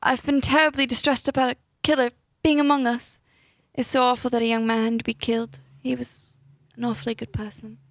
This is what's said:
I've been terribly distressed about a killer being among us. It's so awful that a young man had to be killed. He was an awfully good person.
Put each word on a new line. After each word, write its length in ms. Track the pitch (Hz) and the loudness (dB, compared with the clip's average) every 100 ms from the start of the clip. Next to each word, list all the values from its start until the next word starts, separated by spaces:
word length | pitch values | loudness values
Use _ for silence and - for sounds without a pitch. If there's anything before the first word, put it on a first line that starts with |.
I've 240 | - 254 | 0 -2
been 160 | - 285 | 0 0
terribly 460 | - 269 311 277 269 | 2 4 2 2 0
distressed 420 | 240 - 262 - | 2 2 0 0
about 220 | 269 262 | 0 0
a 60 | - _ _ | -2 _ _
killer 280 | - 302 240 - _ _ | 0 2 2 -2 _ _
being 180 | 320 294 | 2 2
among 260 | 285 285 254 | 4 2 2
us. 340 | 240 - - _ _ _ _ _ | -2 -6 -18 _ _ _ _ _
It's 140 | - 247 | -6 0
so 140 | 269 | 2
awful 280 | 254 247 247 | 2 2 0
that 120 | 240 | 0
a 40 | 233 | 2
young 200 | 226 226 | 0 0
man 180 | 226 | 0
had 140 | 226 233 | 0 -2
to 40 | |
be 100 | - | -4
killed. 460 | 226 - 226 233 - _ - | -6 -2 -2 -2 -12 _ -12
He 160 | 254 254 | -6 -6
was 400 | 240 - - _ _ _ _ - | -6 -10 -18 _ _ _ _ -8
an 80 | |
awfully 300 | 240 220 - | -6 -6 -6
good 180 | 226 226 | -8 -8
person. 460 | - 214 - 220 220 _ | -8 -10 -12 -18 -20 _